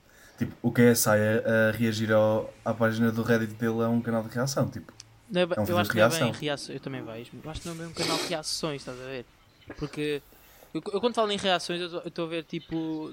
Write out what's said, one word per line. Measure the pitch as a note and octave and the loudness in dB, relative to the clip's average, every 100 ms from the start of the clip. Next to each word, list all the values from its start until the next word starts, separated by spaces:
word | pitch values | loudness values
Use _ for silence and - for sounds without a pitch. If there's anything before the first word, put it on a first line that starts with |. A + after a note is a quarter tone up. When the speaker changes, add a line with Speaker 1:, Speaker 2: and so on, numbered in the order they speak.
| _ - - - | _ -20 -16 -6
Speaker 1:
tipo, | A#2+ - | -6 -2
o | A#2+ | 0
K | A#2 A#2+ | 6 6
S | A#2 A2+ | 6 4
I | |
a, | G#2+ G#2+ A2 A2 A2 A2 | 4 4 2 2 4 4
a | |
reagir | G#2+ A2+ G#2+ A2 | 2 0 0 4
ao, | A2 G#2+ A2 - - | 6 6 2 -2 -6
à | - | -4
página | A2+ A2+ A2 A#2 | 0 2 4 2
do | A2 | 2
Reddit | A2 A2+ A2 G#2+ | 2 2 2 -2
dele | A#2 A2+ | -2 0
é | A2+ | 2
um | A#2 | 0
canal | A#2 A2+ | 0 -2
de | A2 | -2
reação, | A#2+ C#3 - A#2 | -2 -2 0 -2
tipo, | F#2+ - - - - - | -4 -12 -18 -20 -20 -6
Speaker 2:
Não | F3+ | -2
é | F3 | 0
bem, | E3+ | 0
Speaker 1:
é | |
um | |
Speaker 2:
eu | G2+ | 0
Speaker 1:
vídeo | F3+ | 0
Speaker 2:
acho | G#2 | 2
Speaker 1:
de | A2+ | 4
Speaker 2:
que | |
não | A2+ | 4
é | |
bem | E3 | 4
Speaker 1:
reação. | A#2+ A2+ | 0 -2
Speaker 2:
reação, | D3 C#3+ - C#3 | -4 -4 -6 -10
eu | |
também | C#3 C3 | -8 -8
vejo. | A#2 A2+ A#2+ B2 | -10 -12 -14 -14
Eu | D#3 | -12
acho | D#3+ | -10
que | E3+ | -10
não | E3 | -10
é | |
bem | E3 | -10
um | |
canal | E3 E3 D3+ | -4 -2 -2
de | - | -2
reações, | E3 D3+ - E3 C#3 | -4 -4 -4 -4 -6
estás | - B2+ | -8 -10
a | C3 | -10
ver? | C3 A#2+ _ _ _ - - | -10 -12 _ _ _ -18 -10
Porque | D3+ D3+ D3+ C#3+ - - - - - | -8 -4 -4 -4 -8 -20 -20 -20 -12
eu, | D#3+ G#3 | -10 -4
eu | G3 | 0
quando | A#3+ A#3 | 0 2
falo | G#3+ | 0
em | G3+ | 2
reações, | G3 F3 - F3 | 2 2 0 -4
eu | F3 | -6
tô, | E3+ | -8
eu | D#3+ | -8
tô | E3 | -6
a | E3 | -4
ver, | E3 | -6
tipo, | D#3 E3+ - D#3+ D#3+ D#3 D3+ | -6 -8 -6 -4 -4 -4 -8